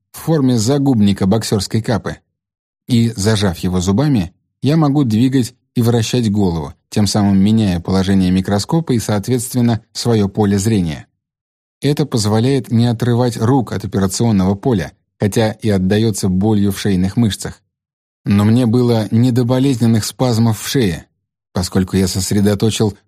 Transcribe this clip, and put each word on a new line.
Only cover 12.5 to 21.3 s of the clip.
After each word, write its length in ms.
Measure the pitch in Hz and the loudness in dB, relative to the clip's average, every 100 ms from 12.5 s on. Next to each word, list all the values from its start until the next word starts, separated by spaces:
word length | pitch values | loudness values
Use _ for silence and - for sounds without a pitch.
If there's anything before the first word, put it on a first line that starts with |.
| 135 - | -2 0
не 140 | 113 120 | 0 0
отрывать 520 | 117 120 120 123 117 | 0 0 0 0 0
рук 360 | 113 135 107 | 0 0 -2
от 100 | 98 | -6
операционного 720 | 98 98 95 - 117 101 92 101 | -6 -2 -2 0 0 2 0 0
поля, 380 | 135 104 78 _ _ - | -2 -2 -4 _ _ -4
хотя 320 | 104 117 110 | -2 0 -2
и 180 | - 110 | -2 -2
отдаётся 600 | 98 92 104 113 98 98 | 0 0 0 0 -2 -2
болью 420 | 92 107 104 101 | 0 2 2 0
в 80 | 98 | -2
шейных 380 | 104 92 95 120 | -2 0 0 0
мышцах. 440 | 113 - - - _ _ _ _ _ _ - | 0 -2 -10 -14 _ _ _ _ _ _ 0
Но 200 | 101 104 | 2 4
мне 200 | 120 120 | 2 2
было 420 | 123 123 113 104 | 2 2 0 0
не 200 | 113 127 | 2 2
до 120 | 123 | 2
болезненных 640 | 120 127 139 117 117 113 - | 0 2 0 2 2 0 -2
спазмов 560 | - 127 110 117 107 | -4 -2 2 0 0
в 60 | - | -4
шее, 400 | 143 101 78 - _ _ | -2 -2 -4 -10 _ _